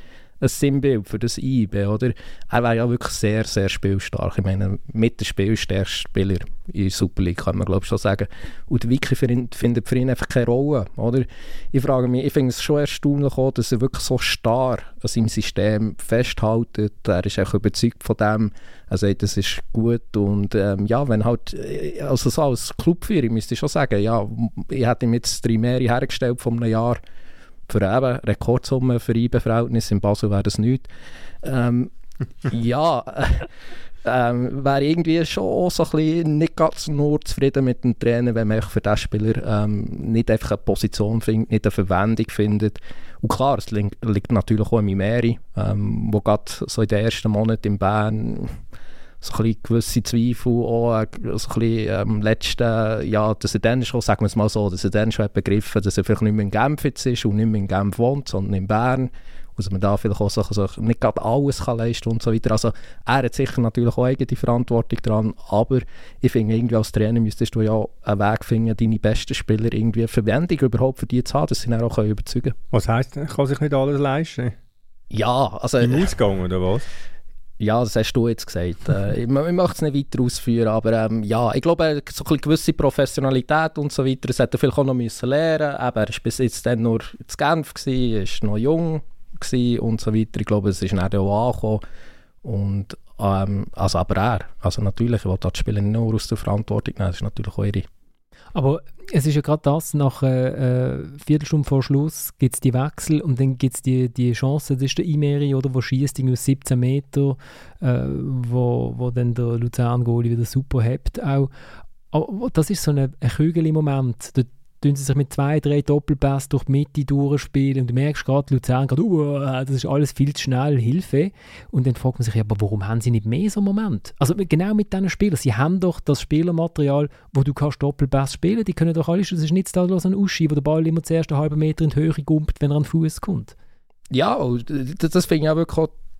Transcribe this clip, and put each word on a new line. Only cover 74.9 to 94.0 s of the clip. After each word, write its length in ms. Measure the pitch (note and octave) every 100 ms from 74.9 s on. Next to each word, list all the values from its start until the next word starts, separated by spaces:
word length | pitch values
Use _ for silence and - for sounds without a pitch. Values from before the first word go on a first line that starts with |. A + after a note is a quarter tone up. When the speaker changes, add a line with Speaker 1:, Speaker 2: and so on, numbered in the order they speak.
| - -
Speaker 1:
Ja, 400 | A2 G#2 B2+ A2+ -
also 160 | - B2+
Speaker 2:
Im 180 | A#2+ C3+
Ausgang, 460 | F#3+ - G#2+ G2
oder 200 | F2+ F#2
was? 200 | F#2 G#2 - - - - - - - -
Speaker 1:
Ja, 160 | G#2 A#2
das 160 | A#2 A2
hast 180 | A2
du 140 | B2+ A#2
jetzt 180 | A2 -
gesagt. 440 | F2 F2+ F2 -
Äh, 320 | G2 G2+ A2+
Speaker 3:
<laughs> 20 |
Speaker 1:
ich 60 | A#2
mö-, 180 | C#3 E3
ich 60 |
möchte 200 | F3 F3+
es 80 | -
nicht 140 | D#3 C#3
weiter 280 | C#3 B2+
ausführen, 440 | B2 - - A#2 A2
aber, 380 | A2 A2 A2+ A2
ähm, 180 | A2+
ja, 300 | G#2 A2+ A#2
ich 80 | C3+
glaube, 220 | E3 E3+
so 100 | D#3+
ein 80 | D3
bisschen 340 | - - C#3+ D3+
gewisse 320 | D3 D#3 -
Professionalität 1040 | - C#3 - C3+ - C3+ C3 - D3+ D#3+ D#3
und 140 | D3
so 140 | - C3
weiter, 220 | C3 B2+
das 120 | -
hätte 180 | C#3 -
er 20 |
vielleicht 180 | C3+ D3
auch 60 |
noch 100 | C3+
müssen 360 | B2+ A#2 - B2+
lernen. 460 | C#3+ E3 D#3 D3+ -
Eben, 220 | B2 A2+
er 120 | G#2
ist 140 | -
bis 160 | A#2+ -
jetzt 260 | B2 - A#2+
dann 160 | A#2
nur 180 | A#2 A2+
in 260 | - - - -
Genf 360 | D3 E3 -
gsi, 460 | - C3+ B2+ B2 G#2+
ist 200 | F#2+ -
noch 140 | G#2 G#2+
jung 440 | B2+ E3 E3+ D#3 - - - -
gsi 400 | - B2+ A#2+ A#2
und 200 | A2+ A2+
so 120 | A2
weiter. 260 | A2 G#2+ -
Ich 60 | G#2+
glaube, 240 | G#2 G2+
es 120 | F#2+
ist 120 | F#2+
dann 60 | G2
auch 480 | F#2+ G2+ F#2+ G#2 B2
angekommen. 320 | A#2+ A2 G#2+ - - - - - -
Und, 560 | - G2+ G2+ G2+ G2 - - -
ähm, 480 | G2+ G2 G2 G2 -
also, 260 | - F#2
aber 160 | F2